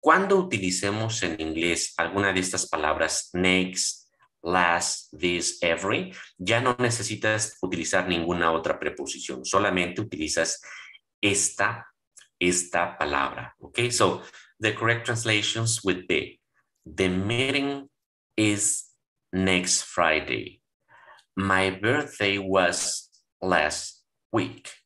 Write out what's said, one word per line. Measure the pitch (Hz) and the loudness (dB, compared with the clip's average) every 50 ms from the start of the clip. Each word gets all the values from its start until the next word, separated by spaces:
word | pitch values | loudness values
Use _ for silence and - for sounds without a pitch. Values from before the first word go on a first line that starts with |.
Cuando | - 151 160 185 196 190 196 | 6 6 6 6 6 4 4
utilicemos | 190 180 185 131 107 95 92 90 - - 101 104 110 110 113 113 - - | 4 4 2 -2 -2 0 0 -2 0 0 0 0 0 -2 -2 -2 -2 -2
en | 87 80 78 | -2 -2 -4
inglés | 78 80 80 80 82 87 85 82 - - - | -4 -4 -2 0 0 0 0 0 -2 -6 -2
alguna | - 85 85 92 98 101 98 95 | -2 -2 0 2 2 2 2 2
de | 92 | 2
estas | 92 92 - 92 - - | 0 0 -2 -4 -4 -2
palabras, | - 78 76 76 76 76 80 78 - - - - - | -2 0 0 0 2 2 0 0 0 -4 -6 -4 -2
next, | 90 92 92 92 92 92 92 90 - - - - - - _ _ _ _ _ _ _ - | 2 4 6 6 4 4 0 -2 -4 -4 -4 -4 -8 -14 _ _ _ _ _ _ _ -4
last, | 85 90 92 87 87 85 87 87 - - - - - - - | 0 2 4 4 4 4 2 0 -2 -4 -6 -8 -16 -14 -2
this, | 87 87 87 85 82 - - - - | -2 0 0 0 -2 -4 -4 -2 0
every, | 85 82 80 87 98 113 160 185 185 - - - - _ _ | 0 0 0 0 -2 -2 -2 -2 -6 -12 -16 -20 -20 _ _
ya | 92 92 113 117 | -2 0 0 2
no | 120 127 123 123 | 2 2 0 2
necesitas | 123 117 113 - 107 - 110 104 - 107 110 107 107 - - - - | 2 0 0 0 -4 -6 -6 -2 0 0 0 0 -2 -4 -6 -6 -6
utilizar | 90 85 85 82 - - 95 90 90 | -4 -4 -4 -4 0 0 0 0 2
ninguna | 87 85 85 82 87 85 85 82 82 | 0 -2 0 0 0 2 2 2 2
otra | 82 80 78 - - | 2 0 -2 -2 -2
preposición, | 73 71 - - 69 67 - 65 - - 67 64 64 | -4 -6 -6 -6 -8 -8 -8 -10 -8 -10 -10 -8 -6
solamente | - - 98 101 101 92 90 90 85 90 - | 0 0 2 2 2 2 0 0 -2 -4 -6
utilizas | 110 113 - 73 78 76 - - 82 82 - - - - - - - - - - _ _ _ _ | -6 -6 -6 -6 -6 -4 0 0 0 -2 -2 -8 -10 -18 -18 -18 -18 -20 -20 -20 _ _ _ _
esta, | - 101 101 98 - - - - 98 107 117 113 - - _ _ _ _ _ - - _ _ _ | -2 0 0 2 0 -2 0 0 -2 -2 -2 -4 -12 -18 _ _ _ _ _ -20 -20 _ _ _
esta | 87 90 90 90 - - - 87 87 85 - - | 0 2 2 2 -2 -2 -2 -2 -2 -2 -2 -4
palabra, | 78 73 69 69 69 67 - - 62 - - _ | -4 -2 0 -2 -2 -2 -4 -8 -12 -14 -16 _
¿ok? | - - _ - 120 123 | -20 -10 _ -2 0 0
So, | 117 - 110 92 85 90 - - - - - - _ _ | 2 4 4 4 4 0 -6 -14 -20 -20 -20 -20 _ _
the | - 107 107 | -2 -2 -2
correct | - 117 113 117 117 117 | 0 0 0 0 0 0
translations | - 120 113 113 117 110 104 101 - - 110 113 113 113 - - | -4 -4 -2 0 0 0 2 0 0 -2 -2 0 0 0 0 0
would | 95 90 90 92 | 0 0 0 0
be, | - 87 73 - - - _ _ _ _ _ _ _ _ _ _ | 0 0 0 0 -4 -12 _ _ _ _ _ _ _ _ _ _
"The | - 78 82 95 92 | -16 -2 0 0 2
meeting | 90 92 95 104 113 120 131 135 143 143 139 143 139 139 139 - _ _ _ _ _ _ _ _ _ | 2 0 0 -2 0 0 0 0 0 -2 -2 -2 -4 -6 -10 -16 _ _ _ _ _ _ _ _ _
is | - 107 104 104 104 107 - - - - - _ _ _ _ _ _ _ _ - | 2 2 2 2 2 0 0 -2 -2 -6 -14 _ _ _ _ _ _ _ _ -2
next | 95 95 95 92 90 92 92 - - - | 0 2 4 4 2 2 2 0 0 -2
Friday. | - - - 87 80 78 78 73 67 64 53 - - - _ _ _ _ _ _ _ - - - - - - _ _ _ | -4 -2 0 2 2 2 0 0 -2 -6 -6 -6 -10 -14 _ _ _ _ _ _ _ -20 -20 -20 -20 -20 -20 _ _ _
My | - 98 98 95 95 95 95 | -2 0 2 2 4 2 2
birthday | 92 95 101 110 131 147 147 143 - - 104 101 98 101 | 0 0 0 2 2 2 0 -4 -4 -2 0 0 0 0
was | 95 95 95 95 92 87 87 - - - - - - _ _ _ _ _ _ _ | -2 2 4 4 4 4 2 0 -4 -4 -6 -8 -10 _ _ _ _ _ _ _
last | - 92 92 82 76 76 - - - - - _ _ _ _ _ _ _ - | -2 2 2 2 2 2 -2 -4 -10 -12 -16 _ _ _ _ _ _ _ -2
week. | 113 - 113 - - _ - - - _ | 0 0 -2 -6 -14 _ -20 -20 -20 _